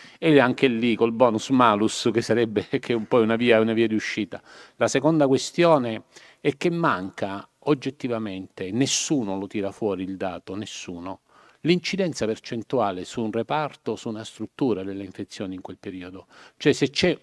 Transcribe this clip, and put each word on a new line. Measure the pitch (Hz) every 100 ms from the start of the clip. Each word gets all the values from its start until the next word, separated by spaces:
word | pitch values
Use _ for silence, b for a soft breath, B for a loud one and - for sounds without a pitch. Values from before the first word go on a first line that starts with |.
| b b
e | 165 147
anche | 123 - 135
lì | 113 120
col | 107 117
bonus | 117 123 107 -
malus, | 131 117 104 110 - 120
che | 117
sarebbe, | - 113 113 101 -
<laughs> | 131
che | -
è | 117
un | 104
po' | 127
una | 110 113
via, | 120 110
una | 113
via | 113 113
di |
uscita. | 107 - - 101 - b b b _
La | 113
seconda | 135 147 160 139
questione | 135 - - 170 151 120 110 - b b b
è | 151 135
che | 175
manca | 170 160 95 95 - 101 98 - _
oggettivamente, | - 143 131 131 127 113 107 95 95 - 95
nessuno | 110 135 - - 151 101 95
lo | 98
tira | 110 98
fuori | - 107 92
il | 95 92
dato, | 95 87 -
nessuno, | 98 101 - - 87 90 92 _ _ _ _ 151
l'incidenza | 175 - 190 185 131 110
percentuale | 110 - 117 107 127 101 92
su | 90 -
un | 110
reparto, | 113 113 147 147 - - 110
su | 120
una | 107
struttura | 113 - 110 - 135 92
delle | 98 98
infezioni | 98 - 101 - 98 92
in |
quel | - 92
periodo. | 104 92 90 95 - b b _
Cioè | 151
se | 127 139
c'è | - 180 -